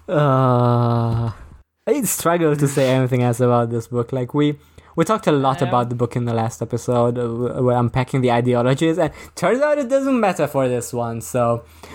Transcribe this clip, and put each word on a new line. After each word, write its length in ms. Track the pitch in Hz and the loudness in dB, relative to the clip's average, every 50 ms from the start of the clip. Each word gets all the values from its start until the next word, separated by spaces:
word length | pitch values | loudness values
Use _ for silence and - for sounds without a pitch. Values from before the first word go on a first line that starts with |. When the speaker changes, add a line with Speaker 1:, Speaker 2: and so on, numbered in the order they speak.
| _ - | _ -2
Speaker 1:
Uh, 1200 | - 147 147 143 131 131 131 127 127 120 123 120 120 120 120 120 120 117 117 117 117 117 117 117 - - - - - - - _ _ _ _ | 0 2 2 2 2 2 4 2 2 2 2 2 2 2 2 0 0 0 0 0 -2 -2 -2 -4 -6 -10 -16 -20 -20 -20 -20 _ _ _ _
I 160 | - 220 294 | -2 -2 0
struggle 540 | 233 - - - - 165 170 175 165 156 147 | 0 -2 -4 -2 0 0 0 2 2 0 2
to 100 | 143 147 | 2 0
say 240 | 135 139 147 135 127 | 0 2 2 2 2
anything 320 | 127 131 131 123 131 123 | 2 2 2 0 0 0
else 160 | 123 123 117 117 | 0 0 0 2
about 300 | 123 123 120 120 120 113 | 2 2 2 2 2 0
this 160 | 120 117 110 | -2 -6 -6
book. 260 | - 120 120 120 - | -4 -4 -4 -4 -4
Like, 220 | - 131 127 123 - | -4 -6 -6 -2 0
we, 220 | 143 147 147 143 - - _ _ - - - - | 0 0 0 0 -4 -10 _ _ -20 -20 -6 -2
we 80 | 165 165 | -2 0
talked 240 | - 220 208 - 185 | 0 0 0 2 2
a 40 | |
lot 300 | 156 139 135 135 135 135 | 2 2 2 2 0 0
Speaker 2:
I 20 | 139 | 0
know. 20 | 123 | 0
Speaker 1:
about 180 | 123 123 123 120 | 0 0 0 -2
the 60 | 123 | -2
book 220 | 120 120 120 - | -2 -4 -2 -2
in 80 | 127 120 | -4 -4
the 100 | 120 117 | -2 -2
last 260 | 113 113 113 - - | -2 -2 -4 -4 -8
episode. 560 | 120 113 - 113 - - 123 120 120 120 120 | -6 -6 -6 -6 -4 -2 0 2 2 2 0
Uh, 120 | 123 120 117 | -2 -4 -4
we, 340 | 117 117 123 120 - - 127 | -4 -4 -4 -4 -2 0 0
we're 100 | 123 120 | 2 2
unpacking 440 | 123 120 117 - 127 123 - - 135 | 2 0 0 0 -2 -2 -2 -2 0
the 120 | 123 123 | 2 2
ideologies, 680 | 117 120 120 127 120 120 120 127 139 139 165 160 160 180 | 2 2 2 2 2 2 2 2 2 2 2 0 2 0
and 140 | 165 147 - - - - - | 0 -2 -4 -8 -16 -18 -8
turns 240 | - 175 175 220 262 | -2 0 0 2 2
out 160 | 285 302 294 294 | 2 0 0 0
it 100 | 277 233 | 0 0
doesn't 300 | 269 277 269 277 262 240 | 0 0 2 0 0 2
matter 300 | 214 196 175 - 151 135 | 2 0 0 0 -2 -2
for 200 | - 139 135 127 | 0 0 0 0
this 240 | 123 120 117 - | 0 -2 -4 -6
one. 280 | - 120 117 117 117 117 | -6 -6 -4 -4 -6 -8
So 420 | 110 - - 127 120 120 117 117 - - - - - - - | -8 -4 -2 0 2 2 0 -2 -4 -12 -20 -20 -20 -16 -14